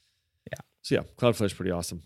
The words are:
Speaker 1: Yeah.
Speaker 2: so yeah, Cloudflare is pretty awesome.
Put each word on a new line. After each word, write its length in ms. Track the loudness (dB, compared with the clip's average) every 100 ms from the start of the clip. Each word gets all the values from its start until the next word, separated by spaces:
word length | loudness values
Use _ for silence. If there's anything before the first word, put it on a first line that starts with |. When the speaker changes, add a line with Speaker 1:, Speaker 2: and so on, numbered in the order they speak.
| _ _ _ _ -12
Speaker 1:
Yeah. 80 | -12 -12 _
Speaker 2:
so 120 | 0 0
yeah, 60 | 0 2
Cloudflare 280 | 2 4 2
is 80 |
pretty 180 | 0 -2
awesome. 320 | -2 -4 -8